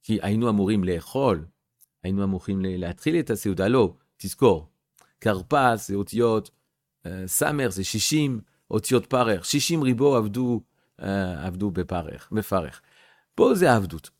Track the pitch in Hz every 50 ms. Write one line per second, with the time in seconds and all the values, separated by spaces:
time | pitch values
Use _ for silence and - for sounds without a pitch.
0 | _ - 113 98 - 98 104 110 120 117 107 101 98 95 110 104 90 90 87 85
1 | - - - 131 139 127 98 78 76 - _ _ _ _ _ _ _ _ _ _
2 | - 90 95 98 101 98 95 90 - - 98 95 95 95 92 90 90 87 87 -
3 | - 151 165 170 151 - 117 - - 107 95 82 92 104 123 131 110 85 - _
4 | _ _ _ _ - 92 - - 139 117 95 78 73 - _ _ _ _ _ _
5 | _ _ _ _ - 110 101 92 92 - 143 143 131 123 117 104 - - 98 101
6 | 101 - - 110 120 117 110 107 101 - _ _ _ _ _ _ _ _ _ _
7 | _ 85 92 92 92 92 - - 151 151 147 143 131 117 - 95 92 - - 110
8 | - - 151 156 147 139 127 110 - _ _ _ _ _ - 110 104 - 131 120
9 | - _ 127 127 123 113 104 87 82 - - 147 - - 165 160 143 127 123 113
10 | 139 143 135 120 107 104 101 123 131 123 120 107 - _ _ _ _ _ _ -
11 | - 98 98 98 95 90 90 71 78 92 87 92 101 104 85 92 87 - 92 87
12 | 82 76 - - - _ - 107 104 - 101 92 82 69 - - _ _ _ _
13 | _ _ _ _ _ _ _ - - 262 247 185 180 147 120 110 98 85 82 80
14 | - - _